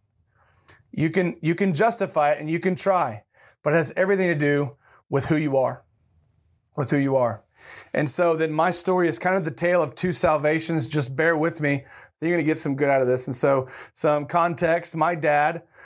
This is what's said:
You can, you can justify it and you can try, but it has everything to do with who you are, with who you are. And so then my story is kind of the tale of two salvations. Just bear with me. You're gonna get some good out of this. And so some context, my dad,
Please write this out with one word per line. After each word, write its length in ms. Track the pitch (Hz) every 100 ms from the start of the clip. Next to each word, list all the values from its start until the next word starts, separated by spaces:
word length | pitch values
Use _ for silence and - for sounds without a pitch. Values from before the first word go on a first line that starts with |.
| _ _ _ _ _ _ - - _
You 200 | - 156
can, 260 | 170 180 -
you 120 | 156
can 200 | 170 196
justify 580 | 151 226 226 196 - 147
it 80 | 147
and 100 | 151
you 80 | 165
can 160 | 185
try, 480 | 180 196 185 143 107 - _ _ _
but 100 | 147
it 40 | 160
has 160 | 151 -
everything 320 | 190 196 180
to 60 |
do 400 | 156 147 143 143 - _ _ _
with 160 | 139 135
who 100 | 156
you 220 | 151 135
are, 260 | 123 127 _ _ _ _ _ _ _ _ _ -
with 140 | 135
who 60 | 147
you 200 | 139 135
are. 280 | 120 107 - _ - - -
And 140 | 139 143
so 280 | - 175 160
then 160 | 160
my 180 | 156 170
story 380 | 170 - 185 170
is 100 | -
kind 180 | 180 190
of 80 |
the 60 | 160
tale 320 | 147 170 175
of 120 | 151
two 180 | - 185
salvations. 760 | - 170 156 151 156 160 165 131
Just 300 | 151 127 135
bear 200 | 160 160
with 240 | 165 160
me. 240 | 147 143 139 - - _
You're 100 | 160
gonna 120 | 175
get 160 | 151 156
some 180 | 151 135
good 120 | 143
out 140 | 135
of 60 | 127
this. 180 | 127 135
And 80 |
so 340 | 127 143 135 131 - -
some 320 | - 156 147 139
context, 680 | 170 170 165 170 170 - 165
my 180 | 160
dad, 480 | 175 151 147 151 165 - -